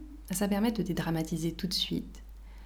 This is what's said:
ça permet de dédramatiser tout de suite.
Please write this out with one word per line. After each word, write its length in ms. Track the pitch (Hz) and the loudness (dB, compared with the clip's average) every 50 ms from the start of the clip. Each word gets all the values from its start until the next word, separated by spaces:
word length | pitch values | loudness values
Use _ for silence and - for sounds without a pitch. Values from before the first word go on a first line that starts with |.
| - - - - - - | -2 -10 -14 -14 -6 -4
ça 160 | 180 180 208 | 0 2 2
permet 240 | 196 202 196 220 233 | 4 4 4 4 4
de 120 | 220 196 175 | 4 2 2
dédramatiser 720 | 180 160 165 - 165 165 160 160 - 170 156 165 165 165 | 2 2 2 2 2 2 2 2 0 0 0 0 0 0
tout 140 | - 196 | 0 -2
de 60 | 175 - | 0 2
suite. 500 | - - - 170 - - - - - - - - - - - - - - | 2 2 2 0 -2 -2 -4 -10 -12 -14 -14 -14 -14 -16 -16 -16 -16 -14